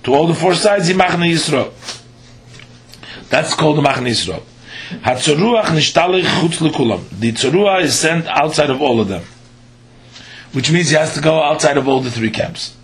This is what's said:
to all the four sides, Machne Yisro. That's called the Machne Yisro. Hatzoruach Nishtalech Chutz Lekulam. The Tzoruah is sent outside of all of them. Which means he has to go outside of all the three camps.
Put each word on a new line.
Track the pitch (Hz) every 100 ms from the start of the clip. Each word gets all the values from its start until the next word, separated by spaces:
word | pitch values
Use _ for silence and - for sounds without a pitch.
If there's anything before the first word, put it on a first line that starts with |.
to | 123
all | 139 165
the |
four | 156 175
sides, | 170 208 202 170
Machne | 185 180 170
Yisro. | 170 165 151 139 107 - - - - - - - - - - - - - - - -
That's | 131 -
called | - 156 151
the |
Machne | 139 131 123
Yisro. | 110 92 82 - - - - - -
Hatzoruach | - 127 - 151 214 233 208
Nishtalech | 160 - 175 175 185
Chutz | 165 - 165 -
Lekulam. | 160 - 120 92 - 95
The | 117
Tzoruah | 113 131 175 202 185
is | 156 -
sent | 160 170 160
outside | 135 156 151 147
of | 131
all | 143 117
of | 98
them. | 92 - - - - - - - - - - - - -
Which | 135 123
means | 165 175
he | 156
has | 160
to | 151
go | 156 160
outside | 147 156 156 139
of | 131
all | 131
the | 127
three | 117 110
camps. | 120 - - - -